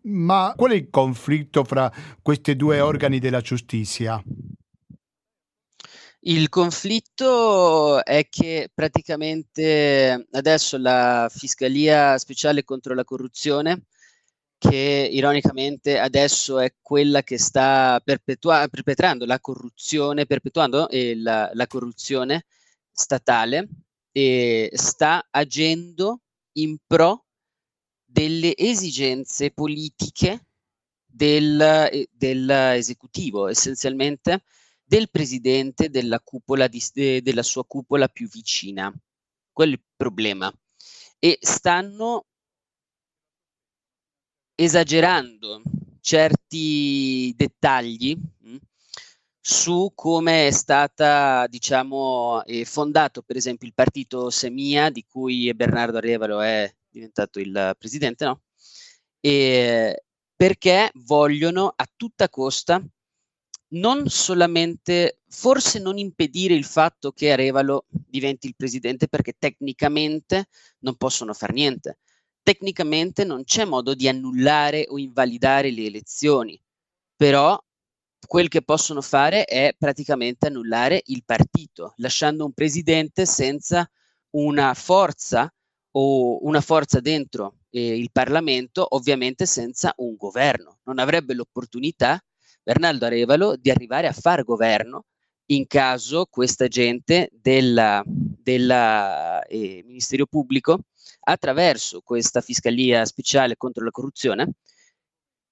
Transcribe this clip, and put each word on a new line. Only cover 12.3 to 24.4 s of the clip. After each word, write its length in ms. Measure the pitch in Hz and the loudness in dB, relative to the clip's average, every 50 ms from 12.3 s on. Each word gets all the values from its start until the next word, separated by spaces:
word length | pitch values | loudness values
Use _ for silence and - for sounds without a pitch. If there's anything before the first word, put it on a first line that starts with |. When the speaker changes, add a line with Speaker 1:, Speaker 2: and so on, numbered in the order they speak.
| 135 - - 151 147 143 135 | -8 -2 0 0 0 0 -2
Speaker 2:
contro 320 | - 135 131 - - 127 | -4 -6 -8 -6 -6 -4
la 80 | 131 127 | -4 -4
Corruzione, 800 | - 131 131 131 127 - - - 147 143 143 147 160 175 180 - _ _ _ _ _ _ _ _ _ _ _ _ _ _ _ | -6 -8 -10 -12 -12 -12 -6 -4 -2 0 0 0 0 -2 -4 -6 _ _ _ _ _ _ _ _ _ _ _ _ _ _ _
che 500 | - - 139 135 135 143 143 139 139 - | 2 2 2 2 2 2 2 2 0 0
ironicamente 880 | - 135 131 143 143 143 135 135 135 135 139 143 147 131 - 147 143 123 | 0 2 2 2 2 2 2 0 -2 -2 -4 -6 -6 -4 -2 -2 0 0
adesso 580 | 107 131 127 139 143 143 - - - - 135 131 | 0 0 2 2 2 2 2 0 -2 -2 0 0
è 160 | 127 127 - _ | 0 -2 -2 _
quella 400 | _ - 147 143 147 147 143 139 | _ 0 2 2 4 4 2 2
che 160 | 131 - 127 120 | 0 -2 -4 -4
sta 640 | - - - 135 131 135 135 131 131 131 127 120 - | -4 -2 2 2 2 4 4 4 4 4 2 2 0
perpetua-, 640 | - 139 123 - - 135 - - 165 165 151 143 139 | -2 -2 -2 -2 -6 -8 -4 0 2 2 4 2 0
perpetrando 540 | - 139 - - 139 - - 147 151 123 120 117 | -4 -6 -4 -4 0 2 2 2 0 0 -2 -2
la 120 | 127 131 | -2 -2
corruzione, 840 | - - 131 123 120 123 - - - - 151 151 143 143 143 147 147 | -4 -6 -12 -12 -12 -16 -18 -12 -8 -4 -2 -2 0 0 0 -2 -2
perpetuando, 640 | 139 143 135 - 135 - 165 160 131 120 139 160 - | -2 -2 -4 -4 -4 0 0 0 2 2 0 0 0
eh, 260 | - 131 127 120 117 | -2 -2 -2 -2 -4
la, 360 | 113 113 113 113 110 107 90 95 | -4 -2 -2 0 0 -2 -2 -4
la 140 | 113 123 - | -4 -4 -4
corruzione 800 | - 131 120 120 117 - - - 139 131 127 131 147 170 - _ _ _ _ _ _ _ _ _ | -6 -8 -10 -10 -12 -12 -8 -4 -4 -2 -2 -2 -4 -4 -6 _ _ _ _ _ _ _ _ _
statale, 760 | _ - - - 139 127 - - 120 117 113 117 127 156 190 208 - - _ _ _ _ _ _ | _ -6 -4 -2 -2 0 2 2 2 2 2 0 -2 -4 -4 -6 -12 -20 _ _ _ _ _ _
e 600 | - 135 139 131 127 127 | -2 0 2 2 2 2